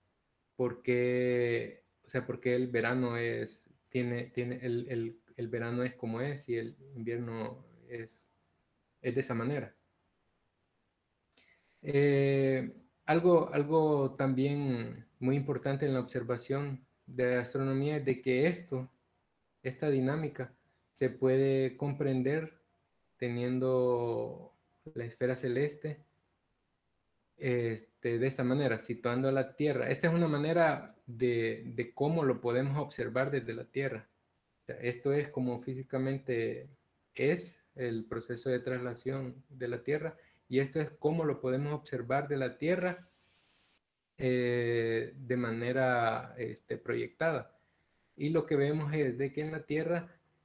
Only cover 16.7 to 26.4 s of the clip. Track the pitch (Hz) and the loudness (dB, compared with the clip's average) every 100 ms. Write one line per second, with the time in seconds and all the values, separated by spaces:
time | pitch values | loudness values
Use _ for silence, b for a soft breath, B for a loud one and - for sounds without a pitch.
16.7 | 131 - _ - 127 123 123 120 135 135 | -8 -12 _ -10 -2 2 2 0 -2 0
17.7 | 135 143 151 135 127 131 127 160 170 - | 0 0 0 0 0 2 2 2 0 -6
18.7 | 131 131 _ _ _ _ _ _ _ 131 | -8 -8 _ _ _ _ _ _ _ -10
19.7 | 131 151 135 127 151 151 - 127 b b | -4 0 2 2 0 -4 -6 -10 b b
20.7 | b b - 131 127 131 131 135 135 131 | b b -2 -2 2 4 4 4 4 0
21.7 | - 143 143 139 131 127 156 156 - _ | -2 -4 -2 0 2 2 0 -4 -12 _
22.7 | _ _ _ _ - 123 120 123 127 127 | _ _ _ _ -6 -4 -2 0 2 2
23.7 | 127 123 120 120 117 117 - - _ _ | 4 4 2 0 -2 -4 -8 -16 _ _
24.7 | _ 156 131 117 - 127 127 131 123 147 | _ -14 -10 -10 -2 -2 0 -2 0 0
25.7 | - 156 147 - _ _ _ | -2 -10 -10 -14 _ _ _